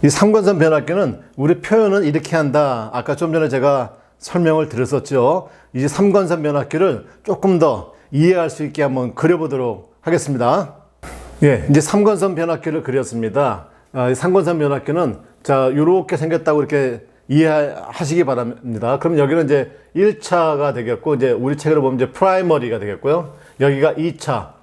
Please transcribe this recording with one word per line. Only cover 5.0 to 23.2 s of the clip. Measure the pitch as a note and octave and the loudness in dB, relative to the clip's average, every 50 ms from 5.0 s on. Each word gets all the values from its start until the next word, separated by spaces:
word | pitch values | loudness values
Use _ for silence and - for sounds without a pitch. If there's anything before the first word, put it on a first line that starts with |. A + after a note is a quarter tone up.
| C#3 - C#3+ C3+ A#2+ B2+ D#3+ F#3 F3+ - - - _ _ _ | -4 -2 0 2 2 2 2 0 -2 -8 -20 -20 _ _ _
이제 | B2+ C3 C#3+ | -4 -4 -2
삼권선 | D3 D3 G3 G3+ F#3 G3+ F#3+ E3+ F3 E3+ D3+ | 0 2 2 4 4 2 2 2 -2 -2 -2
변압기를 | D3+ C#3+ C#3+ C3 - - D#3+ F#3 F#3+ C#3 G#2 - - - _ _ | -2 -2 -2 -4 -4 -2 0 0 0 0 -2 -8 -14 -20 _ _
조금 | - G3 - - F#3+ F#3+ F3 | -6 -6 -2 2 2 4 4
더 | E3 D#3 B2 G2+ F#2 - - _ _ _ | 4 2 2 -2 -8 -14 -20 _ _ _
이해할 | - C#3 D#3 F3 F#3 F3+ E3 D#3 | -2 2 4 4 4 2 0 -4
수 | - - D3+ | -4 -6 -10
있게 | C#3+ - - D3 | -8 -4 -2 -2
한번 | C3+ B2+ C3 B2+ B2 B2 | -2 0 -2 -4 -6 -6
그려보도록 | - - D#3+ F3+ E3 D#3+ D#3 C3+ C3+ B2+ A#2+ A2 F#2 - _ _ _ | -2 0 2 2 2 0 -4 -4 -4 -4 -4 -6 -8 -12 _ _ _
하겠습니다. | _ - E3+ E3+ - D3 C#3+ B2 A#2+ A#2+ C#3+ G3 F#3 C#3+ - - _ _ _ _ - - - - - - - - | _ -2 -2 -2 -2 -2 -4 0 2 2 2 0 0 -4 -10 -20 _ _ _ _ -20 -18 -18 -18 -18 -20 -4 2
예, | - C#3+ C3+ A2 - - | 4 4 4 2 2 2
이제 | C#3+ D3 | 2 2
삼권선 | D3 - - G3+ G#3 G#3 G#3+ F#3 F#3 G3 F3+ | 2 2 0 2 2 2 2 2 -2 -2 -2
변압기를 | D#3 E3 E3+ E3 D3+ - D#3+ D3+ D#3+ - | -2 -4 -4 -4 -4 -4 -6 -6 -6 -6
그렸습니다. | - B2 C#3 B2+ A#2 A#2+ A#2 A2+ A2 F#2+ C3+ C#3+ C3 G#2+ F2 D#2 - _ _ _ _ | -4 -4 -4 -4 -4 -6 -6 -6 -4 -2 0 0 0 -2 -4 -10 -18 _ _ _ _
아, | _ C3 B2 B2 | _ -2 0 0
이 | C3 | 0
삼권선 | B2+ - F3 F#3 G3 F3 D#3+ F3 D#3+ | 0 0 2 2 2 2 2 0 0
변압기는 | D3+ C#3+ C#3+ C3+ - - D3 E3+ F3 C#3 G#2 - - - _ _ | 0 0 -2 -2 -4 -4 -2 -2 -2 -2 -4 -8 -12 -20 _ _
자, | _ - C#3+ C3+ C3 C3 C3 | _ 0 2 2 2 2 2
요렇게 | C#3+ D3+ E3 F3+ F#3 E3+ F3+ F#3 E3 | 2 2 4 4 2 2 -2 -4 -4
생겼다고 | D3 E3 D#3+ E3 D#3 D#3+ D3+ D3+ | -2 -2 -2 -2 0 0 0 0
이렇게 | C#3+ B2+ D3+ C#3+ C#3 C3 A#2 A2 - _ _ _ _ _ | 0 0 0 0 0 0 -4 -6 -12 _ _ _ _ _
이해하시기 | B2+ D3 D#3+ D#3+ D#3 D#3 D3 C#3+ - - - - A#2+ - F3 C#3 D#3 F3 E3+ | 2 4 4 4 2 0 0 -2 -4 -10 -14 -14 -10 -8 -6 -2 0 0 0
바랍니다. | C3+ C3+ A#2+ B2 A#2 A#2+ - - B2+ A#2 G#2+ G2 A#2 C3+ C#3 | 0 0 -2 -2 -6 -8 -10 -10 -8 -8 -4 -2 -2 -2 0
그럼 | - E3+ E3+ D3+ | 0 -2 0 0
여기는 | C#3+ C3+ D3 E3 D#3+ | 0 2 2 0 2
이제 | C3 C#3+ C#3 C3 - - - - _ _ | 2 2 0 0 -2 -8 -20 -20 _ _
일 | D#3 F#3+ G#3+ G#3 G#3+ | 0 2 2 0 -2
차가 | - - F#3 F3 E3 D#3+ D3+ C#3+ C#3+ C#3+ B2+ | -6 -2 0 2 2 2 0 0 -2 -2 -2
되겠고, | B2 A#2+ A2 A#2+ G#2+ - D#3+ D3 | -4 -4 -4 -4 -4 -2 -2 -2
이제 | B2+ B2 C3 | 0 2 0
우리 | A#2+ G#2+ B2 C3 D3 D3 | 0 0 0 -4 -4 -2
책으로 | - D#3 D#3 D#3 | 0 0 2 2
보면 | C#3 C3 B2+ | 2 0 0
이제 | B2+ B2+ B2+ | 0 -4 -4
프라이머리가 | - - F#3+ F#3+ F#3 F#3 F#3+ F3 D#3+ D3 B2 A#2+ A2 A2 | -2 0 0 2 2 2 2 2 0 0 0 -2 -4 -4
되겠고요. | G2 G#2 G2+ - - C3+ D3+ F3 | -6 -6 -8 -6 -2 0 0 0